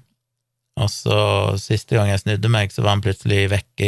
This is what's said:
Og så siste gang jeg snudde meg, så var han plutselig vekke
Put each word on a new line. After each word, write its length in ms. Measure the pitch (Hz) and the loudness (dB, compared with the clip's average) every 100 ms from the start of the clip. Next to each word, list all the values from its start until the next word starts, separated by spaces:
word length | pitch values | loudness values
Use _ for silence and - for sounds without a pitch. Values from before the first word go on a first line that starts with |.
| _ _ _ _ _ _ _ - | _ _ _ _ _ _ _ -4
Og 80 | 101 | -4
så 300 | - 110 104 104 101 101 101 | -2 0 2 2 0 0 -2
siste 360 | - 107 - 117 | -2 -4 0 0
gang 120 | 101 | 2
jeg 140 | 98 | 0
snudde 260 | 107 104 107 | -2 0 2
meg, 200 | 110 98 | 0 0
så 80 | - | 0
var 140 | 104 101 | 0 2
han 100 | 101 | 0
plutselig 440 | 98 107 98 98 | -2 0 2 2
vekke 320 | 101 - - | 0 -4 -2